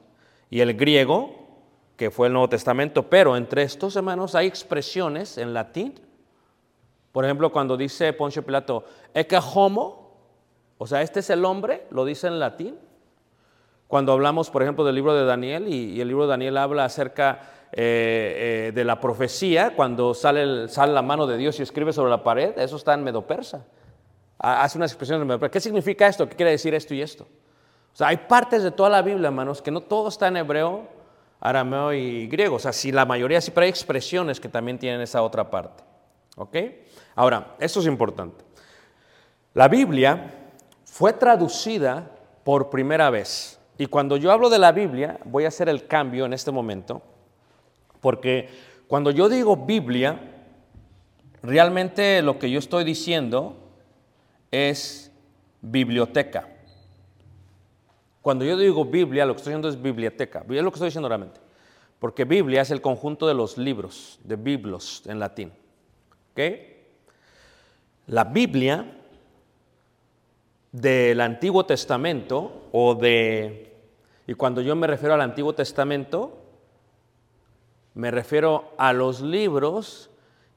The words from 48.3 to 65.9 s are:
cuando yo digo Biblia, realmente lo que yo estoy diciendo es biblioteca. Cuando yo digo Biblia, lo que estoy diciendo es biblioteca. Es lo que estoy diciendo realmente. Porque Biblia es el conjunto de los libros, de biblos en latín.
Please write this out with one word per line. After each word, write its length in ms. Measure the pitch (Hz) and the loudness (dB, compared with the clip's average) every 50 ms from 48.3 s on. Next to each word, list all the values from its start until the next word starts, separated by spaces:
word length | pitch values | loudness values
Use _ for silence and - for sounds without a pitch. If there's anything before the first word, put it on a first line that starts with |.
| 127 127 123 - - - - - - _ _ | 0 0 -2 -6 -14 -20 -20 -20 -20 _ _
cuando 220 | - 135 147 143 147 | -2 0 2 2 2
yo 200 | 143 147 185 214 | 4 4 4 4
digo 260 | 247 254 240 214 196 | 4 4 4 2 2
Biblia, 640 | 139 131 135 220 220 143 120 123 123 131 143 165 - - - - - - - _ _ _ _ - - - _ _ _ _ _ _ _ _ - - _ | 2 0 0 -2 0 0 0 0 0 0 0 -2 -4 -10 -18 -20 -20 -20 -20 _ _ _ _ -20 -20 -20 _ _ _ _ _ _ _ _ -20 -20 _
realmente 800 | - 120 135 160 170 175 185 185 185 180 185 - 202 202 196 185 | -4 4 6 6 6 6 4 0 -2 -2 -2 0 2 4 4 4
lo 160 | 156 143 135 | 4 2 0
que 140 | 135 143 123 | 0 -2 -2
yo 80 | 127 147 | -2 -2
estoy 240 | 147 - - 175 165 | -2 -2 -2 0 0
diciendo 720 | 156 160 - - 175 170 160 135 113 120 127 156 196 - - - - _ _ _ _ _ _ _ _ _ _ _ _ _ _ _ _ | -2 -2 -4 -4 -2 -2 -2 -2 -2 -2 -2 -2 -4 -10 -16 -20 -20 _ _ _ _ _ _ _ _ _ _ _ _ _ _ _ _
es 600 | - 131 143 143 147 143 - - - - - - _ _ _ _ _ _ _ _ _ _ | -2 0 0 0 -2 -4 -8 -12 -14 -16 -20 -20 _ _ _ _ _ _ _ _ _ _
biblioteca. 880 | - 113 113 131 127 117 117 120 117 113 - 147 135 - - 90 - - - - _ - _ _ _ _ _ _ _ _ _ _ _ - - - - _ _ _ _ _ _ _ _ _ _ _ _ _ _ _ | -8 -2 0 0 0 2 0 0 0 0 0 -2 -2 -2 -4 -10 -10 -12 -18 -20 _ -20 _ _ _ _ _ _ _ _ _ _ _ -20 -20 -20 -20 _ _ _ _ _ _ _ _ _ _ _ _ _ _ _
Cuando 220 | - 143 135 127 131 | -2 -2 0 0 0
yo 120 | 151 180 | -2 0
digo 260 | 185 196 196 170 156 147 | 2 2 4 4 2 0
Biblia, 420 | 127 135 180 175 139 131 143 143 | 0 0 0 0 2 2 0 0
lo 80 | 135 123 | 0 0
que 40 | |
estoy 140 | - - 147 | -4 -6 -8
diciendo 180 | 151 156 156 160 | -6 -6 -4 -6
es 120 | 139 127 | -6 -4
biblioteca. 580 | 123 135 123 113 113 110 - - 131 - - - - 104 | -4 -4 -4 -4 -4 -4 -4 -6 -8 -8 -8 -12 -10 -6
Es 140 | 127 143 170 | -4 -2 -2
lo 80 | 190 | -2
que 40 | 180 | -2
estoy 120 | 151 175 | -4 -6
diciendo 200 | 170 147 160 147 | -6 -4 -6 -4
realmente. 320 | 123 113 104 95 85 - - _ _ _ _ _ _ _ _ _ _ _ | -4 -4 -4 -6 -10 -18 -20 _ _ _ _ _ _ _ _ _ _ _
Porque 280 | _ - 117 - - 127 | _ -8 -6 -4 -4 0
Biblia 360 | 123 165 202 175 135 131 135 | 2 2 2 2 2 2 0
es 100 | 135 131 | 0 0
el 100 | 147 135 | -2 -2
conjunto 440 | - 139 127 - - 151 151 147 160 | -2 -2 -2 -2 -4 -8 -6 -2 0
de 80 | 160 143 | 0 0
los 240 | 127 113 107 - | 0 -2 -4 -4
libros, 600 | 123 127 139 131 104 92 92 - - - - - _ - | -6 -6 -4 -4 -6 -8 -12 -14 -20 -20 -20 -20 _ -10
de 120 | - 110 | -8 -8
biblos 680 | 104 110 135 143 131 104 104 92 87 - - - - - | -6 -4 -4 -4 -4 -4 -8 -10 -10 -12 -14 -16 -14 -14
en 140 | 101 107 107 | -12 -8 -8
latín. 340 | 104 98 - - 98 85 95 _ _ _ _ _ _ _ | -8 -8 -8 -10 -14 -14 -16 _ _ _ _ _ _ _